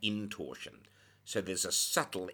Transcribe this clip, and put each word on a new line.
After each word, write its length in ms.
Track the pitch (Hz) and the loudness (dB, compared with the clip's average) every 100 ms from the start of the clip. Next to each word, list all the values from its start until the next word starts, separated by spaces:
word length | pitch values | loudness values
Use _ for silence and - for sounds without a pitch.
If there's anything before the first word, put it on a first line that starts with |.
intorsion, 840 | 107 104 104 - 69 - - 57 - - - - | 0 0 -2 -6 -6 -8 -12 -14 -20 -20 -20 -16
so 160 | - 107 | -4 -2
there's 240 | 92 87 | 0 0
a 80 | 90 | 2
subtle 560 | - - 170 - 92 92 | 2 4 4 2 0 -2